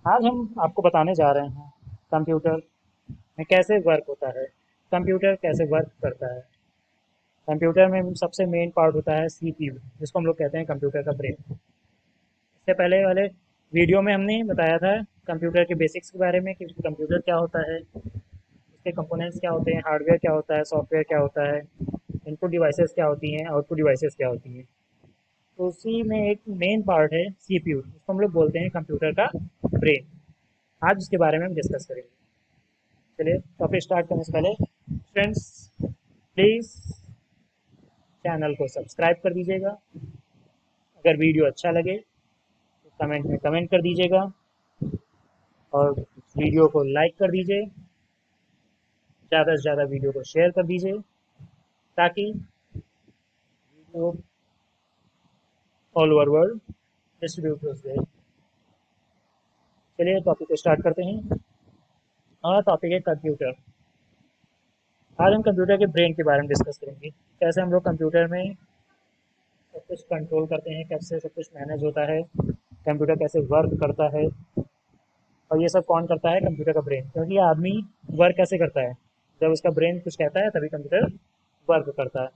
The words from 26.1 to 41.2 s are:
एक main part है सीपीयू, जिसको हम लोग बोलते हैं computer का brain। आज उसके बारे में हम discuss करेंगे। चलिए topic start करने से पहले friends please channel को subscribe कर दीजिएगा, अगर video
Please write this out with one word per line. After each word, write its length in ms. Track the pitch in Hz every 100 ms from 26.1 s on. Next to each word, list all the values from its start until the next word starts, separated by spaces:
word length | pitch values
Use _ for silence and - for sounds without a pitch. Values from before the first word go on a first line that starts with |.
| 214 208
एक 100 | 208 -
main 320 | 190 180 220
part 320 | 196 170 151
है 180 | 160 190
सीपीयू, 500 | 190 _ 190 160 143
जिसको 320 | 131 - -
हम 60 | 190
लोग 120 | 202
बोलते 280 | 165 156 165
हैं 100 | 180
computer 420 | 175 156 147 156
का 140 | 151 240 - - _ -
brain। 420 | - 156 139 - - _ _ _ _ _ _ 165
आज 80 | 196
उसके 200 | 185 190
बारे 200 | 165 156
में 80 | 180
हम 80 |
discuss 320 | 165 - 143 -
करेंगे। 1400 | 123 - _ _ _ _ _ _ _ _ _ _ _
चलिए 140 | 156 180 - _
topic 220 | 170 185
start 260 | - 180 170
करने 160 | 170
से 100 | 160
पहले 200 | 160 170 220 - _ - -
friends 760 | - 202 202 214 - - - _ - - _ _ _ -
please 580 | 202 226 226 - - - - - _ _ _ _ _ _ _ _ _ _ 175
channel 300 | 165 151 143
को 120 | 135
subscribe 500 | 135 110 - 165 170
कर 100 | 190
दीजिएगा, 360 | 180 180 190 190 208 _ 165 - - _ _ _ _ _ _ _ _
अगर 200 | 165
video 280 | 151